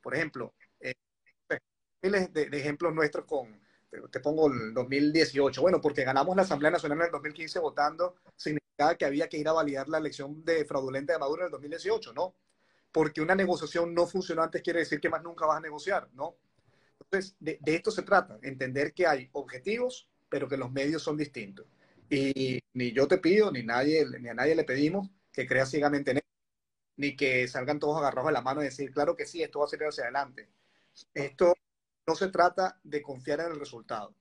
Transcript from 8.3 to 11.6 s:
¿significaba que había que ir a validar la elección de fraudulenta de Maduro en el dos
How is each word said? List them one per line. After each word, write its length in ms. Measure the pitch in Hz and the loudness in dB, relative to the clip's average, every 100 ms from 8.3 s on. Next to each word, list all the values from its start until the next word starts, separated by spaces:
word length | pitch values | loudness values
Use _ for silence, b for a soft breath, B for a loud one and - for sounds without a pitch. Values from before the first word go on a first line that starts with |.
| _ | _
¿significaba 600 | 156 151 _ - 147 170 | -4 -4 _ 2 2 2
que 80 | 147 | 0
había 220 | 143 160 | 0 -2
que 100 | 156 | -2
ir 100 | 151 | 0
a 40 | |
validar 360 | 160 151 135 135 | 2 2 -2 -2
la 100 | 156 | -2
elección 460 | 151 123 139 151 | -4 -8 -10 -6
de 200 | 160 165 | 0 2
fraudulenta 480 | 147 143 135 135 147 | 2 -2 -2 -4 -2
de 60 | 160 | 0
Maduro 220 | 139 160 | 0 -2
en 40 | 180 | -4
el 60 | |
dos 80 | 143 | -6